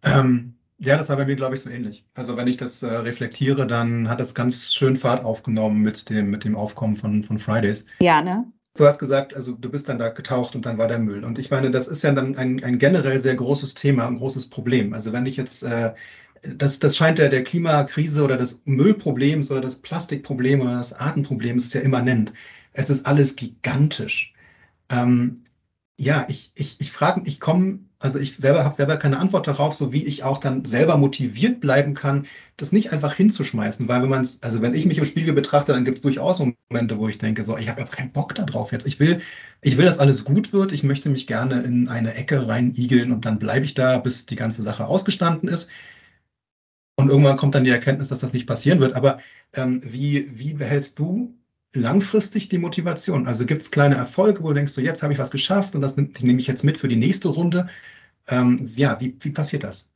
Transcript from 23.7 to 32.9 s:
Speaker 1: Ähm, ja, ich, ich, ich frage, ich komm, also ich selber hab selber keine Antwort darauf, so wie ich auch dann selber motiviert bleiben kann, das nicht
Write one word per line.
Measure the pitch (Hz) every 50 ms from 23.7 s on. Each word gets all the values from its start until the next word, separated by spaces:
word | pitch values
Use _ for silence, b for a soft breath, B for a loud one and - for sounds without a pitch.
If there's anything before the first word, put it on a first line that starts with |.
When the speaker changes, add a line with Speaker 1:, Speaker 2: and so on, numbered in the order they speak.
| - 139 147 151 - - 113 107 - - - - b b b b b b b b b b _ _
Speaker 1:
Ähm, | 127 123 123 123 123 123 120 123 - - _ _ _ _ _ _ _ _ _ _ _ _
ja, | 143 123 135 135 135 -
ich, | - - - _ _
ich, | - 147 - - _
ich | 147 -
frage, | - - 147 165 185 180 175
ich | - 143 -
komm, | - - 160 180 185 190 196 - - _ _ _
also | - 139 123 139
ich | 139 - - -
selber | - 135 143 170 135
hab | 147 143
selber | - 143 143 156
keine | 147 - 147 139 135
Antwort | 170 190 190 185 -
darauf, | - 139 - 147 151 147
so | - 147 127 117
wie | 147 -
ich | 143 143 - -
auch | 131 139 -
dann | - 139 131 131 -
selber | - 110 120 151 165 165
motiviert | 147 139 139 135 - 139 113 104 113 139 247 247 240
bleiben | - 143 131 139 143 147 139
kann, | - - 143 139 143 143 B B B B B B
das | - 151 143 -
nicht | 208 208 -